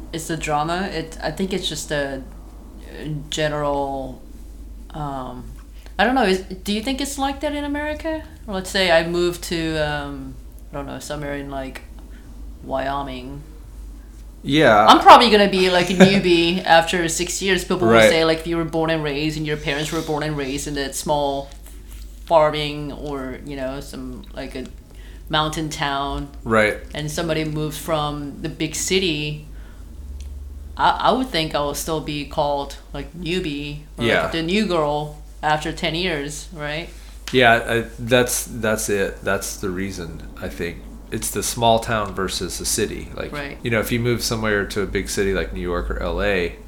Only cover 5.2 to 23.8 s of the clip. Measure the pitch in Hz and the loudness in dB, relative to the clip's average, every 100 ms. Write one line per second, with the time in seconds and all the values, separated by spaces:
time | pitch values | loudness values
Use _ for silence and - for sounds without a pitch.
5.2 | 127 123 117 - - - - - 214 262 | -8 -10 -12 -14 -16 -18 -8 2 4 6
6.2 | 208 190 - 185 - 208 226 269 277 277 | 4 4 0 -8 -2 -2 0 -2 -2 -2
7.2 | 277 277 302 285 285 294 302 302 330 311 | -2 -2 -4 -2 -2 -2 -4 -4 -4 -6
8.2 | - - - 190 185 202 180 165 170 175 | -8 -14 -8 -6 -2 0 4 4 4 2
9.2 | 175 170 - 170 160 156 151 147 143 139 | 0 0 -4 -2 0 0 0 -2 -6 -8
10.2 | 135 131 - - - 147 135 131 - 151 | -10 -12 -16 -16 -12 -10 -8 -10 -8 -6
11.2 | 143 143 139 139 135 151 - - - - | -6 -6 -6 -8 -8 -10 -14 -16 -16 -16
12.2 | - - - - - 135 135 143 143 127 | -16 -16 -14 -14 -6 -4 -2 -2 -4 -8
13.2 | 127 143 147 - - - - - - - | -10 -12 -14 -16 -16 -14 -14 -14 -16 -18
14.2 | - - - 147 143 104 110 254 - 269 | -18 -10 0 6 8 10 10 10 12 12
15.2 | 240 208 196 185 185 180 180 185 190 196 | 12 8 6 6 6 6 4 8 8 8
16.2 | 180 170 170 180 - 165 160 185 165 160 | 6 6 6 2 6 6 6 2 0 0
17.2 | 175 - 190 185 - 185 110 220 107 160 | -2 0 2 2 2 2 8 10 10 8
18.2 | 160 165 170 170 160 160 160 160 151 143 | 6 2 0 -2 0 0 2 0 0 0
19.2 | 156 156 151 151 151 143 151 165 156 147 | -2 -2 -2 -2 -2 -2 -2 -2 -2 -2
20.2 | 151 151 135 139 151 143 135 - - 147 | -2 -2 -4 -4 -4 -4 -4 -4 0 2
21.2 | 143 139 143 - - - - - - - | 2 -2 -6 -14 -18 -18 -16 -16 -16 -14
22.2 | - 165 151 151 147 147 147 - 147 139 | 4 6 6 4 -2 -4 -6 -8 -8 -6
23.2 | 131 120 143 139 131 135 | -8 -10 -10 -8 -6 -6